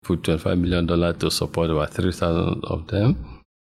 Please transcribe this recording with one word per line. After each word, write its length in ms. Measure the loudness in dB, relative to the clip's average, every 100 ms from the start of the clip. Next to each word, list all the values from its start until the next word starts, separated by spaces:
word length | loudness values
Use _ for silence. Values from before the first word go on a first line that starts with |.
put 200 | -2 -2
twenty-five 340 | 0 0 0 0
million 280 | 2 2 2
dollars 320 | 2 2 0
to 140 | -2
support 380 | 0 -2 0 0
about 220 | 2 0
three 220 | 0 -2
thousand 500 | 0 0 2 0 -2
of 240 | -4 -6 -2
them. 540 | 0 2 2 -4 -16 _ _